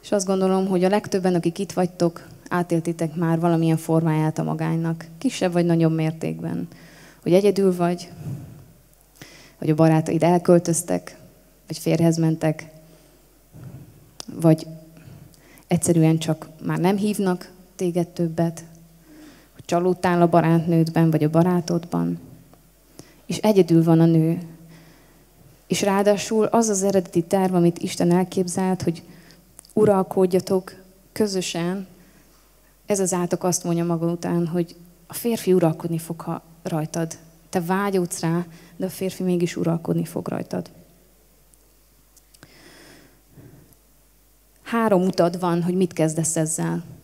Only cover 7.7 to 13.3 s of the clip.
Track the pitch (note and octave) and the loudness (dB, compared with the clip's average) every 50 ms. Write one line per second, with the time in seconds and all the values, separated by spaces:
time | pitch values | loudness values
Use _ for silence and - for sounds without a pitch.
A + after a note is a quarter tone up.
7.7 | F3+ F3+ F3 E3+ F3+ F3 - - - - - - - - - - - - - - | 2 0 -2 -2 -2 -4 -8 -16 -18 -14 -12 -12 -12 -12 -14 -18 -20 -20 -20 -20
8.7 | - _ _ _ _ _ _ _ _ - - - - - - - _ _ - D3 | -20 _ _ _ _ _ _ _ _ -20 -20 -20 -20 -20 -20 -20 _ _ -2 -2
9.7 | D#3 D3+ D#3+ D#3+ D#3+ D#3+ D#3+ E3 E3 D#3+ - E3+ F3+ F3 F3 - F3 F3 F3 - | 2 4 4 4 4 2 2 0 0 2 2 2 2 2 4 4 4 4 4 0
10.7 | E3 D#3+ - - - - - - - - - - _ _ _ _ _ _ _ - | -4 -4 -2 -4 -4 -4 -6 -10 -20 -20 -20 -20 _ _ _ _ _ _ _ -14
11.7 | D#3+ - - E3 D#3+ D#3+ E3 E3+ D#3+ E3 D#3+ D#3+ D#3+ D#3+ - D#3+ D#3 - - - | -14 -6 -2 -2 0 2 4 2 2 2 0 -2 -2 0 -2 -4 -4 -4 -10 -20
12.7 | - - - - - _ _ _ _ _ _ _ | -20 -20 -20 -20 -20 _ _ _ _ _ _ _